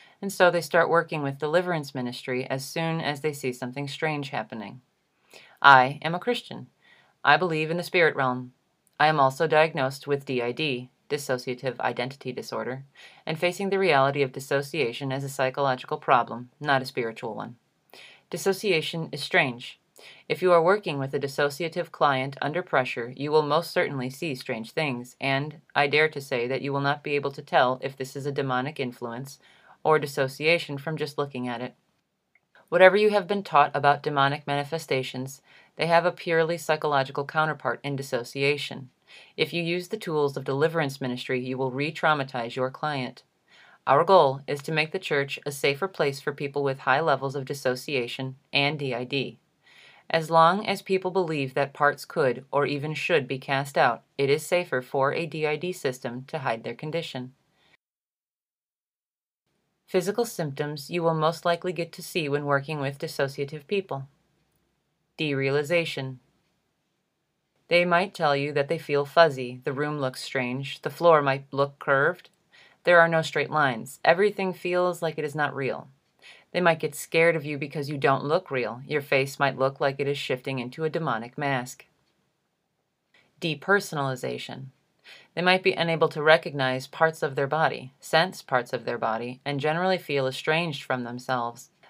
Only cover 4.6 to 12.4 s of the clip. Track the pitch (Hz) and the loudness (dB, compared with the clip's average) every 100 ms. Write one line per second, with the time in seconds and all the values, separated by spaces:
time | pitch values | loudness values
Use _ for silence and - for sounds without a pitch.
4.6 | 101 127 _ _ _ _ _ - - - | -14 -16 _ _ _ _ _ -20 -20 4
5.6 | - 135 127 147 160 175 - 240 - - | 10 10 8 0 -4 -4 -2 -4 -6 -14
6.6 | 127 _ _ _ _ _ - 151 180 156 | -16 _ _ _ _ _ 4 4 4 0
7.6 | 156 170 170 180 160 - 131 127 127 _ | -2 -4 0 4 4 4 0 -2 -6 _
8.6 | _ _ _ - 151 156 135 135 165 156 | _ _ _ 2 4 6 4 4 2 4
9.6 | 160 160 131 135 - 143 139 123 120 123 | 4 2 -2 -2 -4 -4 -2 -4 -2 -2
10.6 | 156 123 127 _ - 147 143 127 131 123 | -2 -4 -8 _ -8 -6 -2 -4 -4 -6
11.6 | 135 120 - 117 123 - 131 120 | -6 -4 -4 -2 -6 -8 -10 -10